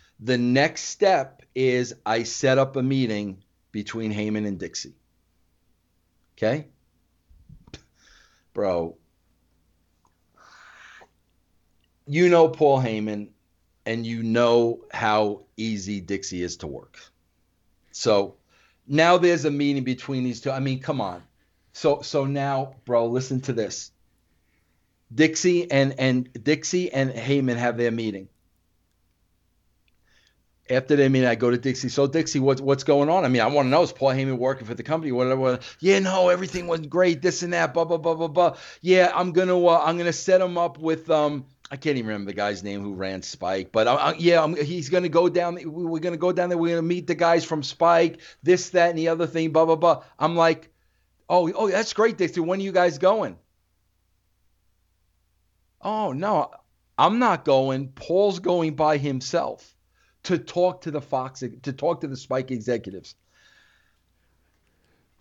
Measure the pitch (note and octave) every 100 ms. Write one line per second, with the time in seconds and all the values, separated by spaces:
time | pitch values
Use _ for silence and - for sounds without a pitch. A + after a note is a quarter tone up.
0 | _ _ A2 B2 B2 C3 C#3+ - - -
1 | G3 E3 C3 _ _ B2+ C3 B2 B2 -
2 | G#2+ A#2 A2+ - C3 C3 C3+ C3+ B2+ C3+
3 | A#2+ G#2 G#2 F#2+ _ _ _ G#2+ G#2 A2+
4 | A2 G#2 G#2+ G#2+ G#2 F#2 F2+ - - _
5 | _ _ _ _ _ _ _ _ _ _
6 | _ _ _ - A2+ D3 - _ _ _
7 | _ _ _ _ _ - _ - _ _
8 | _ _ _ _ _ - G2+ F2 E2 -
9 | _ _ _ _ _ _ _ _ _ _
10 | _ _ _ _ - - - - - -
11 | - _ _ _ _ _ _ _ _ _
12 | - D3+ F3+ E3+ D#3+ D#3+ D3 C3+ A#2+ A2
13 | G#2+ G#2 G#2 _ _ _ _ _ - A#2
14 | A2+ A#2 A2+ A2+ A#2+ A#2+ A#2 A#2 - -
15 | A2+ G#2+ G#2+ G2+ _ - A2+ G#2 F#2 G2+
16 | F2 G2 - F2+ F2 - D2+ B1 - -
17 | - _ _ _ _ _ _ _ _ -
18 | B2 G#2 G2+ - _ _ _ _ - D3
19 | E3+ F3 F3 E3 D3 C#3+ C#3+ C#3 B2+ B2+
20 | - C3 B2+ A2+ C3+ C3 C3+ C3 D#3+ C3+
21 | G2 F2 - _ _ _ _ - D#3 C#3+
22 | - D3 C3+ C#3 C#3 C3+ C#3 - - A#2+
23 | A#2 B2 C3 C3 C3 A2+ G2+ - - _
24 | _ _ _ _ _ _ _ _ _ _
25 | - A#2+ D#3+ D#3+ F3+ F3 F3 C#3 C3+ C3+
26 | C3 B2+ B2+ A2+ C#3 D#3 - F3+ F3+ C3+
27 | C3 A#2+ A#2+ C#3+ C3 A#2 A#2+ A2+ A#2+ A2+
28 | A2 G2 F#2+ _ _ _ _ _ _ _
29 | _ _ _ _ _ _ _ _ _ _
30 | _ _ _ _ _ _ - B2+ C3+ D3
31 | C3+ C3 B2 A2+ B2 B2 C3 B2 B2+ C#3
32 | C#3 D#3+ D#3+ C#3+ C3+ C3+ C#3 C3+ D3+ C#3+
33 | D3 F#3 C#3 B2+ A2 C#3+ B2+ D3+ E3 -
34 | C3+ C3 C3+ B2 B2+ B2+ A2 A#2+ C#3 D#3+
35 | D#3 B2 B2+ C3 C3 B2+ - - F3+ G3
36 | F#3+ F#3+ F3+ F3+ F#3 F3+ F3 E3 D3 E3+
37 | F3+ D3+ F3+ - F3 F3 D#3+ E3+ E3 E3+
38 | E3 D#3+ E3 D3 E3+ - - - F3 F#3
39 | F3+ E3+ F3+ E3 F#3 F3+ F3 E3 D3+ F3
40 | F3 - - F#3 F#3 F3 E3+ - D#3+ D#3+
41 | D#3+ D#3 D3 C#3+ C3+ _ - C3+ D3+ C3+
42 | A2 G#2 G2+ G2+ G#2 F#2+ G2+ G2+ G2+ F#2
43 | F#2+ F#2+ - - F2 F#2+ F#2 A2 A#2 C#3+
44 | D3 E3 E3+ E3+ D#3 C3+ D3 F3 C3 F3+
45 | F3 E3 F3+ F3 F3 F3 D3+ D#3+ E3+ D#3+
46 | F3 E3 F3+ F3+ F3+ F3 E3+ E3+ E3 F3
47 | D3+ D#3+ E3+ E3+ E3 D#3 C#3 - E3+ E3+
48 | E3+ E3 - - D3 F3+ - F3+ E3+ D#3+
49 | E3 E3 E3 E3 D#3+ D#3 E3 D#3+ E3+ C#3+
50 | - - D#3 E3+ E3 D#3+ - _ _ _
51 | _ _ - F3 E3+ G3 G#3+ F#3+ G#3+ -
52 | A#3 F#3 E3 E3+ E3 F#3+ G3 F3+ F3 C#3
53 | F3+ A3 C3+ F2 _ _ _ _ _ _
54 | _ _ _ _ _ _ _ _ _ _
55 | _ _ _ _ _ _ _ _ G3 G#3+
56 | G3 C3+ G3+ F3+ C3 - _ _ _ -
57 | D#3+ A#3 B3 F3 D#3 C3+ C3+ C3 C3+ -
58 | - F3+ G3+ F3 F3+ F3 D#3+ C#3+ D3+ D3
59 | C#3+ C3 - E3+ - - _ _ _ _
60 | _ _ - E3 - F3 F3+ F3+ E3 D3
61 | - C3+ C3 - A#2+ A#2 C#3+ C3 D#3 E3
62 | D3 C3 - C3 C3 B2 G#2+ A#2 G2 F#2
63 | - - _ _ _ _ _ _ _ _
64 | _ _ _ _ _ _ _ _ _ _
65 | _ _